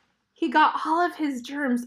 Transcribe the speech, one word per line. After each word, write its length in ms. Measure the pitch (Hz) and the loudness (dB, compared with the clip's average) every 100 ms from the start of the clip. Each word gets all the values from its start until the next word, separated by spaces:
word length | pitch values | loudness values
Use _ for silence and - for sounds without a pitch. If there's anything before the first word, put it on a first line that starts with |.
| _ _ _ | _ _ _
he 160 | _ 330 | _ 0
got 320 | 302 311 - | 4 4 2
all 160 | 311 320 | -2 0
of 140 | 349 | 0
his 280 | 320 302 254 | 0 -4 -4
germs 440 | 247 277 277 240 | -8 -4 -2 -2